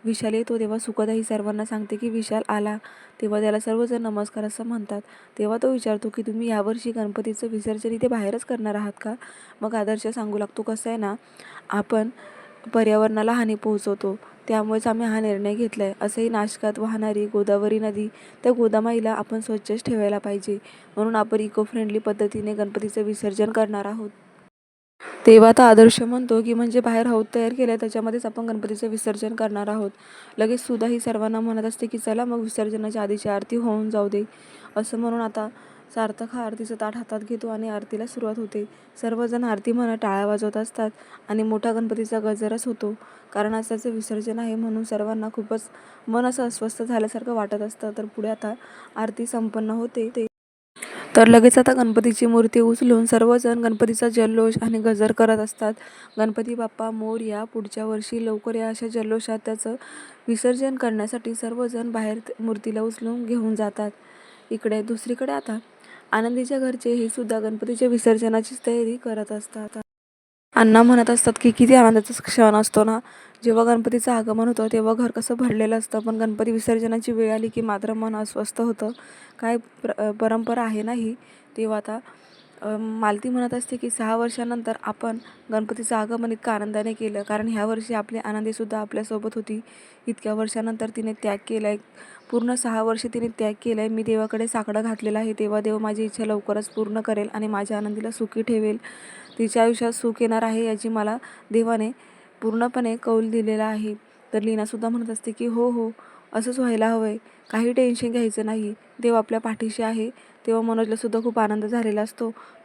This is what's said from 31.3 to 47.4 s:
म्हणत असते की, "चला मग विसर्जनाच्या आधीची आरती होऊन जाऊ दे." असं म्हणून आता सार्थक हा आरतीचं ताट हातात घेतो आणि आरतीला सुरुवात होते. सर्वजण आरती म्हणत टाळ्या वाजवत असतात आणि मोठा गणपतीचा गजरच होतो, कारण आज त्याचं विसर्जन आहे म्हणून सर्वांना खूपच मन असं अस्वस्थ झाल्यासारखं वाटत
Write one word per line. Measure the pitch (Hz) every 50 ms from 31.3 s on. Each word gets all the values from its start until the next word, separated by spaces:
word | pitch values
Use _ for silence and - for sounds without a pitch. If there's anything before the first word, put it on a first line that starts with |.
| 226 220
म्हणत | 226 226 226 220 220
असते | 226 226 - 240
की, | 226 - 220
"चला | - 226 214 226 247
मग | 247 240 233
विसर्जनाच्या | 220 220 - - 214 214 214 220 214 220 214 226
आधीची | 208 202 208 202 - 214
आरती | 202 196 202 - 233
होऊन | 233 233 233 214 214 214 220
जाऊ | 214 214 202 202
दे." | 202 202 214 - - - - - - - - - -
असं | 208 220 - - 226
म्हणून | 233 233 233 233
आता | 226 220 214 226 214 214 - - - - - - - - -
सार्थक | 226 220 214 214 - 226 220
हा | - 247 233
आरतीचं | 220 220 220 226 220 233 220
ताट | 220 214 214
हातात | 240 226 - 214 220
घेतो | 214 208 240 220 226 226
आणि | 220 214 220 226
आरतीला | 214 208 214 - 226 208 226
सुरुवात | 240 - 254 233 214 214 233
होते. | 220 202 - 208 208 214 - - - - _ -
सर्वजण | - 226 226 226 240 226 240 240 247
आरती | 233 214 196 202 240
म्हणत | 233 240 247 226 226 226
टाळ्या | 233 208 196 196 202
वाजवत | 202 208 208 220 214 208
असतात | 214 220 233 - - 220 214 - - - - - - - -
आणि | 208 220
मोठा | 220 220 220 214 208 226
गणपतीचा | 220 226 226 220 226 220 220 220 233 220
गजरच | 208 214 220 214 220 214 226 233 -
होतो, | 254 226 - - 208 220 - - - - - - _
कारण | - 202 208 214 220
आज | 220 226 220
त्याचं | 226 220 - 247
विसर्जन | 226 220 214 - 220 214 214 233 220 233
आहे | 233 226 220
म्हणून | 226 226 226 220 220 226
सर्वांना | 220 220 208 208 214 220 220 214 220
खूपच | - - 208 214 220 220 - - - - - - - - - -
मन | 226 233 247
असं | 254 247 262 247
अस्वस्थ | 240 233 - 220 226 - -
झाल्यासारखं | 233 233 247 220 226 - - 226 233 247 240
वाटत | 226